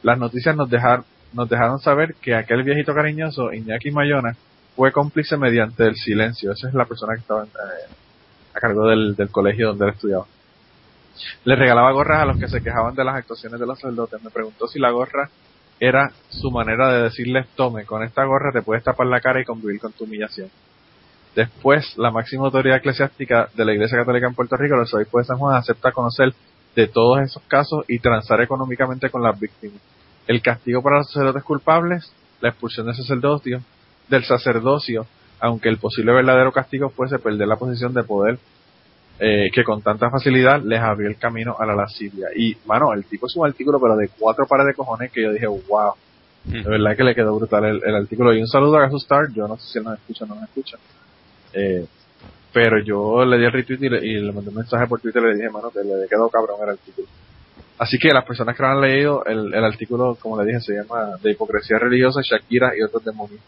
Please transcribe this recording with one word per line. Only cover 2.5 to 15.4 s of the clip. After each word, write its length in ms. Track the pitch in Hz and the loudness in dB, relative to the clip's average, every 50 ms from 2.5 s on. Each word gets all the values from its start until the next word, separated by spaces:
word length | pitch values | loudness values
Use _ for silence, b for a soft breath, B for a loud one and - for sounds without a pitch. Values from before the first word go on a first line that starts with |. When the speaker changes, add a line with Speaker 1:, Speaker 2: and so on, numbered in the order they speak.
| 117 123 131 | 0 0 0
Speaker 1:
viejito 280 | 139 143 147 135 151 | 0 -2 0 -2 -2
cariñoso, 600 | 143 151 151 151 151 151 160 156 139 139 123 107 | 0 0 0 -2 -2 -4 -8 -8 -6 -6 -6 -6
Iñaki 380 | 90 113 110 110 110 120 - 143 | -6 -8 -8 -8 -8 -6 -6 -4
Mayona, 420 | 143 147 143 143 147 139 123 117 117 _ _ _ _ _ _ _ _ | -2 0 0 2 0 0 -2 -4 -6 _ _ _ _ _ _ _ _
fue 180 | - 131 135 | 2 2 4
cómplice 440 | - 143 143 147 _ 156 147 - 160 | 4 2 -2 0 _ -4 -2 -2 -2
mediante 500 | 143 139 123 117 117 110 110 117 - 117 | 0 2 2 4 2 0 0 2 2 2
el 80 | 110 107 | 2 2
silencio. 580 | 107 - 117 101 107 110 113 117 - - 98 | 0 -4 -2 0 0 0 0 -2 -6 -6 -6
Esa 160 | 101 - - 127 | -6 -6 -8 -4
es 60 | 131 | -2
la 120 | 131 120 | -2 -2
persona 280 | - 117 110 110 107 110 | -2 -4 -10 -6 -8 -8
que 60 | 110 | -8
estaba, 240 | 110 - 107 107 107 | -6 -6 -6 -6 -6
eh, 500 | 107 _ - 104 98 90 82 78 - - _ _ _ _ _ _ _ _ _ _ _ _ | -8 _ -14 -12 -12 -12 -14 -14 -18 -20 _ _ _ _ _ _ _ _ _ _ _ _
a 40 | 107 | -4
cargo 300 | - 117 101 107 107 113 | -2 0 2 4 4 4
del, 260 | 110 110 110 104 101 | 4 4 2 0 0
del 140 | 101 101 101 | -2 -4 -2
colegio 400 | - 104 101 101 101 110 113 110 | 0 0 2 2 2 0 -2 -2
donde 160 | 101 98 101 | 0 0 0
él 80 | 101 | -2
estudiaba. 320 | 104 104 - 104 98 92 92 _ _ _ _ _ _ _ _ _ _ _ _ _ _ _ _ _ B B B B B B _ | -2 -2 -4 -2 -2 -2 -4 _ _ _ _ _ _ _ _ _ _ _ _ _ _ _ _ _ B B B B B B _
Le 100 | 120 135 | 2 4
regalaba 380 | 127 135 127 120 120 120 131 | 4 6 6 6 6 6 4
gorras 300 | 135 139 147 156 156 156 | 4 2 2 2 2 2
a 20 | 151 | 2
los 140 | 139 131 - | 0 0 -2
que 100 | 131 120 | -4 -4
se 140 | 127 123 | -6 -6
quejaban 320 | - 113 120 117 113 120 123 | -6 -4 -2 -2 -2 -2 -2
de 100 | 131 131 | -2 -4
las 120 | 127 135 | -2 -4
actuaciones 440 | 131 - _ 120 - - 110 117 117 | -6 -10 _ -16 -16 -14 -14 -10 -8
de 60 | 120 | -8
los 120 | 120 135 131 | -8 -8 -10
sacerdotes. 440 | - 131 120 113 117 - - 107 | -10 -8 -6 -6 -8 -8 -10 -16
Me 80 | 113 110 | -16 -12
preguntó 360 | _ 117 110 110 107 _ 113 | _ -8 -10 -10 -8 _ -10
si 120 | 123 - 143 | -8 -4 0
la 120 | 131 120 | 0 0
gorra 380 | 120 120 127 127 - 139 143 147 _ _ | 0 0 -4 -4 -4 -6 -6 -6 _ _